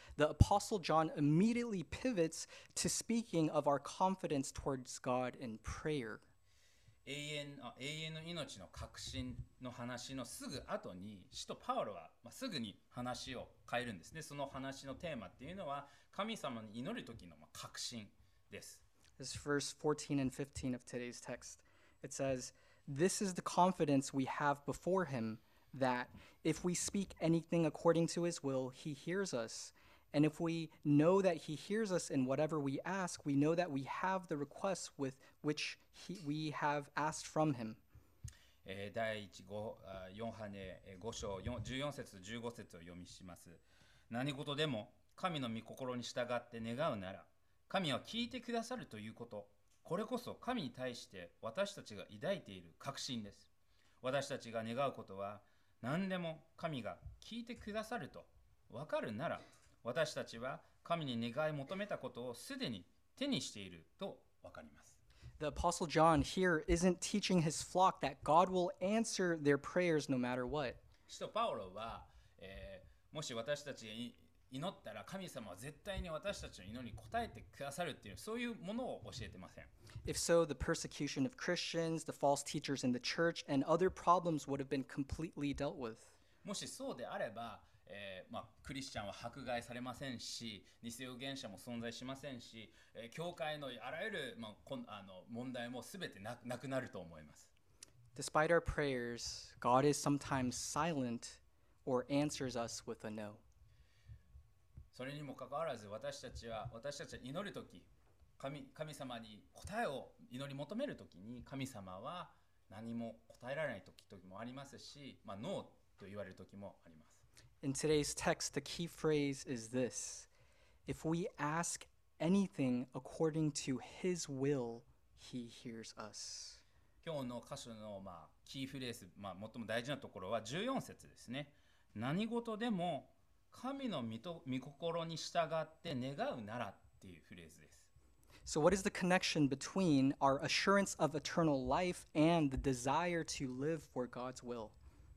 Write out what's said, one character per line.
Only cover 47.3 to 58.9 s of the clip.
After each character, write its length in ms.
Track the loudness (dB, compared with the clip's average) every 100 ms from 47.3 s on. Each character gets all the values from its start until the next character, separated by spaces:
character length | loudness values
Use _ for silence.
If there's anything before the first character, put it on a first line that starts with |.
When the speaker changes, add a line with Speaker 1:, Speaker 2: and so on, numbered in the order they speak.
| _ _ _ _
Speaker 2:
神 240 | -2 0
は 80 | 0
聞 240 | -2 -4
い 40 | -4
て 140 | -4
く 100 | -4
だ 100 | -4
さ 140 | -2 -6
る 80 |
と 140 | -8 -10
い 100 | -10
う 60 |
こ 100 | -10
と。 240 | -10 -10 -12 _ _ _
こ 140 | -4 -4
れ 80 |
こ 140 | -2 -4
そ 160 | -6
神 280 | -8 -4 -2
に 80 | -4
対 240 | -4 -6
し 140 | -6 -10
て 240 | -12 -14 -10
私 340 | -6 -2 -2
た 80 | -4
ち 140 | -12 -12
が 80 | -12
抱 240 | -6 -4 -4
い 40 |
て 100 | -6
い 80 | -14
る 140 | -14 -10
確 220 | -8 -6
信 220 | -6 -6
で 100 | -6
す。 160 | -14 -20 _ _ _ _ _
私 260 | -2 0 -2
た 100 | -6
ち 140 | -4
が 100 | -4
願 240 | -2 0 -2
う 60 |
こ 120 | -2
と 120 | -10 -6
は、 240 | -6 -6 -16 _ _ _
何 300 | -2 -2 0
で 80 | -2
も 260 | -4 -8 -14 -8
神 240 | -4 -4
が 160 | -6 -8 -12 -16
聞 200 | -12 -12
い 40 | -10
て 80 |
く 180 | -10 -6
だ 100 | -6
さ 140 | -4 -6
る 120 | -6
と 180 | -12 -18 -20 _ _ _
分 160 | -10
か 140 | -4